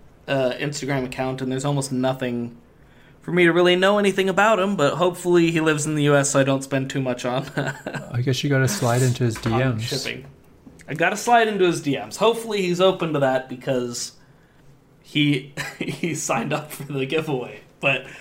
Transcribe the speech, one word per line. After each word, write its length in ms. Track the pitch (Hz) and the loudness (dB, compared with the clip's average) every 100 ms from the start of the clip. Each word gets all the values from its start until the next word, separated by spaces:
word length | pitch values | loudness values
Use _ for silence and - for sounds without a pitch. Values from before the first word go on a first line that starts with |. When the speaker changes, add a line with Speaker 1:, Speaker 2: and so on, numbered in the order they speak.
| - - - | -20 -16 -4
Speaker 1:
uh, 240 | 139 131 123 | 0 0 -2
Instagram 480 | 147 143 131 139 127 | -6 -6 -4 -4 -4
account, 360 | 127 131 131 | -4 -6 -4
and 100 | 127 | -4
there's 140 | 131 143 | -4 -2
almost 260 | 143 135 | -2 -2
nothing 680 | 127 131 131 127 120 117 - - _ - - - - | -2 -2 -2 -4 -4 -6 -10 -20 _ -20 -20 -20 -16
for 100 | - | -2
me 120 | 175 175 | 4 4
to 60 | |
really 240 | 165 180 180 | 6 4 6
know 240 | 190 208 | 4 4
anything 300 | 202 190 190 | 2 0 0
about 280 | 185 208 214 | 2 4 4
him, 160 | 196 202 | 2 2
but 200 | 143 143 | 2 2
hopefully 560 | 180 175 180 175 170 | 0 0 2 4 4
he 80 | 160 | 4
lives 240 | 160 151 147 | 2 2 0
in 100 | 151 | 2
the 80 | |
U 120 | 143 143 | 4 4
S, 160 | 139 | 4
so 80 | 139 | 2
I 40 | |
don't 200 | 135 135 | 2 0
spend 260 | 135 135 131 | -2 -4 -2
too 120 | 143 | -2
much 220 | 131 123 123 | -2 -2 -4
on 200 | 127 135 - | -4 -4 -6
<laughs> 560 | 139 139 - 139 - | -6 -8 -10 -10 -6
Speaker 2:
I 100 | 120 | -4
guess 220 | 135 127 | -2 0
you 60 | 147 | 0
gotta 180 | 139 131 | 2 2
slide 340 | - 123 120 | 0 0 2
into 220 | 131 123 | 2 2
his 140 | 123 107 117 | 0 -2 -2
Speaker 1:
on 60 | 113 131 | 0 0
Speaker 2:
D 20 | 113 | 0
Ms. 60 | |
Speaker 1:
shipping. 420 | 113 139 120 117 - - - _ - - - | -4 -6 -6 -8 -12 -20 -20 _ -20 -20 -10
I 60 | 139 | -2
gotta 220 | 170 202 | 0 0
slide 300 | - 233 220 | 2 4 4
into 180 | 202 180 | 2 2
his 160 | 151 | 2
D 100 | 143 120 | -2 -4
Ms. 200 | 107 - | -6 0
Hopefully 440 | 214 233 226 208 | 0 0 -2 -2
he's 200 | 185 175 | -2 2
open 320 | 190 185 165 | 2 2 -2
to 60 | 147 | 0
that 280 | 135 131 127 | 0 0 -4
because 680 | 127 - 127 123 117 - - _ _ _ _ - _ _ _ | -8 -4 -2 -4 -6 -12 -14 _ _ _ _ -20 _ _ _
he, 520 | - 147 147 147 - - - | -6 0 2 0 -4 -12 -12
<laughs> 120 | - | -8
he 360 | - 143 180 143 | -8 -6 -6 -4
signed 360 | - 143 - | -2 -2 -2
up 180 | 147 - | -6 -6
for 200 | - 139 | -12 -8
the 140 | 139 135 | -6 -4
giveaway. 560 | 156 156 135 113 107 - _ | -4 -2 -4 -6 -14 -20 _
But, 240 | 143 131 - - | -2 -2 -6 -18